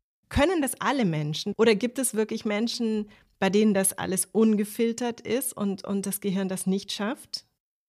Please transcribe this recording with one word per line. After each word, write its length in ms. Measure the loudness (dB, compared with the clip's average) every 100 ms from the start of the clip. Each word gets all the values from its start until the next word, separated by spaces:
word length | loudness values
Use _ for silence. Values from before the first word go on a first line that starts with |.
| _ _ -2
Können 320 | 2 4 4
das 180 | 0 -2
alle 260 | 0 2 2
Menschen 480 | 0 -2 -4 -4 2
oder 180 | 4 4
gibt 240 | 0 -2
es 140 | -2
wirklich 320 | -2 -2 -4 -2
Menschen, 640 | -2 -2 -2 -2 -2 -4 -12 _ -4
bei 100 | 2
denen 240 | 4 4
das 200 | 4 0 -2
alles 280 | -4 -4 0
ungefiltert 920 | 4 4 4 0 -2 -2 -2 -6 -6
ist 340 | -4 -2 -4 -4
und, 280 | -4 -4
und 220 | -4 -4 -4
das 140 | -4
Gehirn 300 | -2 -2 -2
das 160 | -2 0
nicht 260 | -2 -2
schafft? 540 | -6 -4 -6 -10 -12 -14 _ _ _